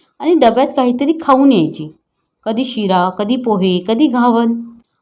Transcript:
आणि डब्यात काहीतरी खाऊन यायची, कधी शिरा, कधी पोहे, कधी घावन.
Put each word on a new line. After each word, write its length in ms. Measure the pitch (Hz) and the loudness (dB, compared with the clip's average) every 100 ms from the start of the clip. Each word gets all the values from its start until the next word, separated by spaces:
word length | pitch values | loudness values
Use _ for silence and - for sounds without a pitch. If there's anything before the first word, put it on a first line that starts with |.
| _ - | _ -6
आणि 160 | 294 | 0
डब्यात 340 | 330 240 226 285 - | 2 4 2 -2 0
काहीतरी 360 | 247 247 285 - | -2 0 -2 -2
खाऊन 300 | - 262 277 | 2 4 4
यायची, 360 | 208 151 - 151 - _ _ _ _ | 4 0 -4 -14 -18 _ _ _ _
कधी 200 | 214 220 | -8 -6
शिरा, 460 | 254 226 196 185 180 | -6 -4 0 0 0
कधी 260 | 185 208 254 | -2 -4 -2
पोहे, 480 | 240 202 190 180 180 | -2 0 0 0 -2
कधी 180 | 226 294 | 0 0
घावन. 540 | 240 240 226 233 233 - - _ _ | 2 2 2 0 -4 -8 -20 _ _